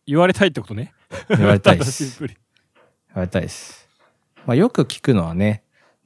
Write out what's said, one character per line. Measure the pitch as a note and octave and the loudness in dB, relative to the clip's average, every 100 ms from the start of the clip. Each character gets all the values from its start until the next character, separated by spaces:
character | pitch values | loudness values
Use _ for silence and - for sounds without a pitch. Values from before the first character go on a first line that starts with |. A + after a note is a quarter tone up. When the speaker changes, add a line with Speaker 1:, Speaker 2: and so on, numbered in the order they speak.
| - | -2
Speaker 1:
言 | D3 | 2
わ | F3+ | 2
れ | |
た | F3+ | 2
い | F#3+ | 0
っ | |
て | - | 0
こ | - | -8
と | |
ね。 | G#2 - _ _ - - | -10 -12 _ _ -14 -2
Speaker 2:
言 | E3+ G2+ | 2 4
わ | |
れ | G2+ | 4
た | - | 4
い | E3 | 4
っ | |
す。 | A#2+ - C3+ | 0 -6 -10
Speaker 1:
<laughs> | |
シ | - | -10
ン | |
プ | C#3+ | -12
ル | |
に。 | - _ _ _ _ _ _ _ | -12 _ _ _ _ _ _ _
Speaker 2:
言 | F#2+ | -8
わ | |
れ | F2+ | -6
た | F#2+ | -4
い | |
っ | D#2+ | -6
す。 | - - - _ _ _ _ _ _ - | -10 -20 -20 _ _ _ _ _ _ -2
ま | |
あ、 | |
よ | B2 A#3+ | 2 2
く | - | 0
聞 | C#3 - | -4 -2
く | - | 0
の | G#2+ | 0
は | E2 | 0
ね、 | E2+ G#2 G#2 _ _ _ _ | -2 -2 -2 _ _ _ _